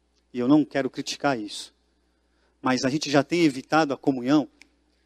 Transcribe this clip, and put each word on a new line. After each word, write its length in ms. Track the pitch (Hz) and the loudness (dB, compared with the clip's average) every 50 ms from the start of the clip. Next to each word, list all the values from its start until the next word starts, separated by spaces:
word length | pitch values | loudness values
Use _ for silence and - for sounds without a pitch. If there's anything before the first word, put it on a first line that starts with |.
| _ _ _ _ _ _ - | _ _ _ _ _ _ -8
E 60 | 123 | -4
eu 80 | 120 | 2
não 180 | 123 147 156 143 | 4 4 4 4
quero 260 | - - 139 131 123 | 2 -2 -4 -4 -4
criticar 480 | - 143 135 - - - - 143 135 113 | -6 -8 -10 -10 -8 -4 -2 -2 -2 -2
isso. 360 | 104 98 - - - - _ _ _ _ _ _ _ _ _ _ _ _ _ _ _ _ _ _ | -6 -10 -12 -14 -16 -16 _ _ _ _ _ _ _ _ _ _ _ _ _ _ _ _ _ _
Mas 240 | - 131 127 123 - | -4 -2 -2 0 -2
a 60 | 127 | -2
gente 200 | 135 156 - 147 | -2 -2 -4 0
já 140 | 135 143 131 | 2 0 2
tem 200 | - 165 175 170 | 2 0 2 2
evitado 500 | 151 123 131 - - 151 156 160 143 127 | 2 0 -2 -8 -2 0 0 0 0 -2
a 20 | |
comunhão 520 | - - 143 131 123 120 127 147 151 127 - _ _ - _ _ _ _ _ _ _ _ | -4 -2 -2 -2 -2 0 2 2 2 2 0 _ _ -20 _ _ _ _ _ _ _ _